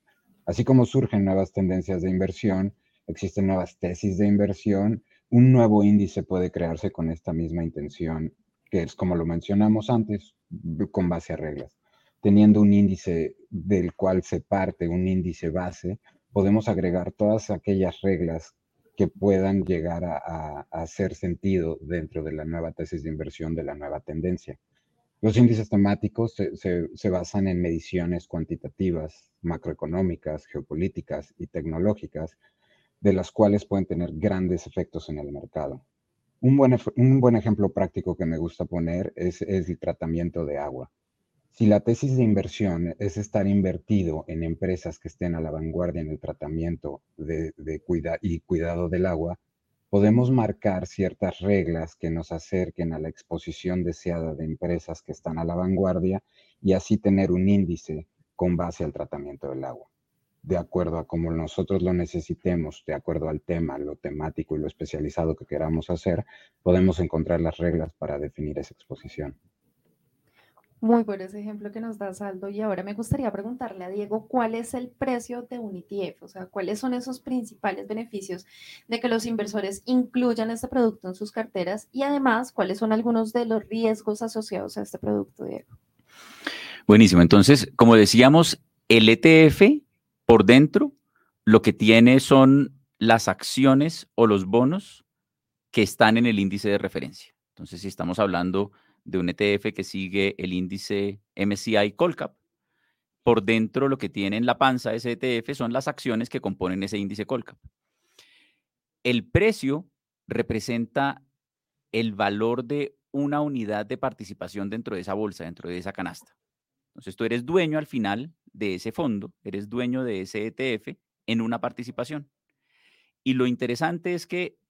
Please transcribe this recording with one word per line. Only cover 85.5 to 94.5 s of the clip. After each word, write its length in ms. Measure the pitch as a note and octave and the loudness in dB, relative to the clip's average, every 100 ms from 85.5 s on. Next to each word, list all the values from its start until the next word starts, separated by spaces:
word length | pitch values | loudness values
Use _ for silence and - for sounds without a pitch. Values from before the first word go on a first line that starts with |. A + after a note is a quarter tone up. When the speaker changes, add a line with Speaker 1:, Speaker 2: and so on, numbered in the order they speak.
| - - - _ _ _ - - - - - - - - | -12 -16 -20 _ _ _ -20 -20 -16 -14 -12 -14 -2 6
Speaker 3:
Buenísimo. 380 | G#2 G#2 F2 | 10 10 10
Entonces, 480 | E2+ G2+ G2 C#3 G#2 - | 8 8 8 6 4 6
como 200 | A#2 A2+ | 10 10
decíamos, 680 | G2+ A#2 B2+ D#3+ E3 - _ _ - | 10 8 8 8 6 0 _ _ 6
el 220 | A2+ A2 | 8 8
E 80 | A2+ | 8
T 300 | D#3+ D#3+ D#3 | 8 10 10
F 360 | C3 G3+ D4 - _ _ _ - | 8 6 6 -2 _ _ _ 6
por 200 | A2+ F#2+ | 8 10
dentro 480 | B2+ D3+ G#3 C#4+ - _ _ _ _ | 8 8 4 0 -4 _ _ _ _
lo 200 | - A2 | 6 6
que 100 | - | 6
tiene 460 | - G#2+ A2+ A#2+ C3 | 4 6 10 10 8
son 580 | - C3+ C3+ C#3 C#3 - _ _ | 8 8 10 8 4 -6 _ _
las 300 | A2 A2+ G#2 | 4 4 2
acciones 840 | - - - C3+ C3+ D3+ D#3+ - | -4 -4 2 4 4 2 -4 -6
o 140 | - A2+ | 2 4
los 180 | G2+ | 4
bonos 600 | F#2+ | 2